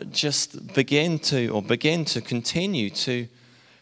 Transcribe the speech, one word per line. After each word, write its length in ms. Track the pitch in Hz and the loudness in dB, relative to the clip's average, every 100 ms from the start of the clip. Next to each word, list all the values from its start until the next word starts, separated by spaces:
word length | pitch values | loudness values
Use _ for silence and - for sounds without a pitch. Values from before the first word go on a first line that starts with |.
| - | -6
just 640 | - 147 143 - - - | -2 0 0 -2 -6 -4
begin 440 | 139 127 143 170 156 | 0 4 4 4 2
to, 280 | - 135 117 | 0 0 2
or 140 | 104 | 0
begin 420 | 98 120 151 170 | 0 2 2 2
to 160 | 147 120 | 0 -4
continue 720 | - 120 - 170 196 160 104 | -2 -4 -2 -2 0 0 -2
to, 380 | - 131 123 117 - - - - - | -2 -2 -4 -6 -14 -20 -20 -20 -12